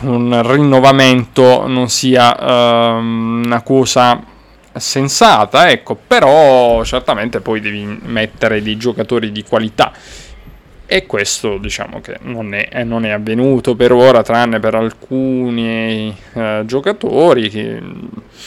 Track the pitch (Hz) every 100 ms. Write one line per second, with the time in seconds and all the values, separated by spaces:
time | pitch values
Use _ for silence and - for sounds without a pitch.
0 | 127 120 120 120 117 139 147 135 135 135
1 | 131 127 117 - 127 127 120 127 123 -
2 | 131 127 120 - 127 123 120 117 117 113
3 | 113 113 113 117 120 120 - 131 123 131
4 | 123 120 - - _ _ _ - - 139
5 | 135 - 226 131 101 135 175 120 - 110
6 | - 247 139 151 147 131 120 117 107 127
7 | 127 117 117 113 98 110 104 104 104 104
8 | - 113 110 - 113 110 107 107 120 113
9 | 110 120 110 104 - 110 110 - 107 -
10 | - - - - - - _ - - 185
11 | 185 104 101 - 113 98 101 - 107 -
12 | - - - 117 107 101 - 123 117 117
13 | 110 104 107 113 135 127 131 113 123 123
14 | 131 123 107 117 120 110 110 110 113 110
15 | - 131 131 127 123 117 113 113 113 110
16 | 107 101 - 117 110 107 107 131 165 220
17 | - 120 170 127 107 107 110 113 92 -
18 | - - - -